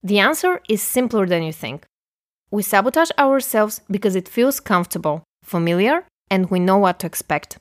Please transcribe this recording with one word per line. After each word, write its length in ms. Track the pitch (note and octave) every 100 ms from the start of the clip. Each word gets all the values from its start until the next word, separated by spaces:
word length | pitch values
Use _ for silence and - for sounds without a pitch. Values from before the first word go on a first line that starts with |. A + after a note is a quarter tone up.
The 160 | F#3+ G3+
answer 420 | G3+ D#4 F#4 F4+ -
is 140 | G#3+
simpler 420 | - B3+ B3 A3
than 180 | F#3 F3
you 80 | D#3+
think. 360 | D#3 - C3+ _ _ _ _ _ _ _
We 120 | G#3
sabotage 460 | G3 G3+ A#3 D4 E4 -
ourselves 600 | C#4 C4+ B3 A3 G#3+ - _
because 240 | G3+ G#3
it 140 | F#3 F#3
feels 320 | - B3 C4+
comfortable, 640 | - F#3+ F3 F3 E3 D3+ - _
familiar, 640 | - F3 E3+ F3 G#3 D#4+ F#4 _ _
and 200 | F#3+ F#3
we 100 | F#3
know 160 | F3+ F#3+
what 220 | G3 F3
to 80 | E3+
expect. 500 | - - D3 - -